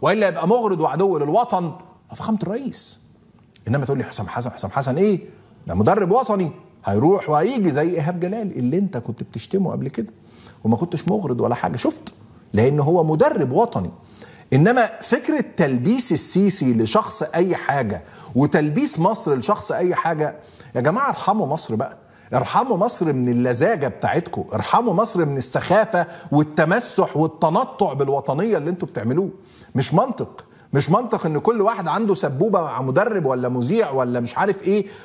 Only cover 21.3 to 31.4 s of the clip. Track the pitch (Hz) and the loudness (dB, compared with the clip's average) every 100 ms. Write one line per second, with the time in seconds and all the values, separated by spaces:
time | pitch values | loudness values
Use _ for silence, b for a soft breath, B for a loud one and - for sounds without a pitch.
21.3 | 214 139 160 - 110 - - - B B | 0 0 -4 -4 -4 -4 -10 -20 B B
22.3 | 127 - 202 269 180 233 - 160 131 123 | -2 0 0 0 0 0 0 0 0 2
23.3 | 120 123 117 185 190 135 - 98 143 - | 2 2 2 2 2 -2 -2 -2 -2 -2
24.3 | - - 104 - 214 240 175 220 180 147 | -8 -6 -6 0 2 2 0 0 0 0
25.3 | 139 - 143 - 196 220 180 170 B B | -2 -2 -4 2 2 2 0 -2 B B
26.3 | 147 151 170 156 214 - - 180 147 160 | 2 2 2 2 2 0 0 0 0 -2
27.3 | - 160 196 262 - 180 135 139 139 139 | 0 0 2 -2 -2 -2 0 -2 -2 -2
28.3 | 139 226 175 151 180 156 - 113 156 196 | -2 0 -2 -2 -6 -8 -6 -2 -2 -2
29.3 | - B B B 131 - 170 262 - 120 | -8 B B B -4 0 2 0 -4 -10
30.3 | - - B B 139 143 208 254 180 165 | -12 -20 B B -2 2 0 0 -4 -2
31.3 | 151 | 0